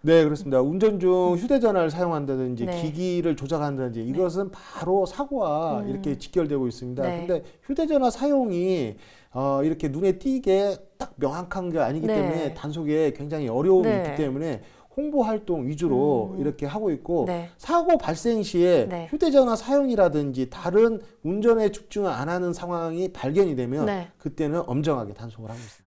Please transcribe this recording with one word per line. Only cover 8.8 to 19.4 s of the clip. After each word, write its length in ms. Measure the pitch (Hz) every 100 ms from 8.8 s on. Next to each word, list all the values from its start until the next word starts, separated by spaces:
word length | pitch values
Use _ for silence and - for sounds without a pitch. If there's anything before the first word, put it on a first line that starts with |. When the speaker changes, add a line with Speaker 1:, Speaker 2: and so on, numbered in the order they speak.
| 120 104 - - _
Speaker 1:
어, 300 | 127 139 139
이렇게 240 | 151 160 156
눈에 260 | 139 190
띄게 600 | 185 269 262 247 190 202 190 - _
딱 160 | - -
명확한 540 | 131 156 180 196 180
게 100 | 160
아니기 260 | 123 151 220
Speaker 2:
네. 80 | 214
Speaker 1:
때문에 380 | 185 165 147 160
단속에 580 | 147 151 151 151 156
굉장히 340 | - 143 156 135
어려움이 400 | 117 165 185 220
Speaker 2:
네. 100 | 208
Speaker 1:
있기 120 | 170 147
때문에 440 | 147 135 160 117 - - - -
홍보 260 | 302 285
활동 440 | 220 220 214 170 131
위주로 680 | 147 165 127 147 131 101 95
Speaker 2:
음. 60 |
Speaker 1:
이렇게 240 | 139 - 143
하고 260 | 175 214
있고, 340 | 151 - 170 135
Speaker 2:
네. 220 | 175 170 _
Speaker 1:
사고 400 | - 339 339 330
발생 460 | - 160 233 226
시에 440 | 202 175 175 170 113
Speaker 2:
네. 180 | 175 165
Speaker 1:
휴대전화 460 | 302 339 277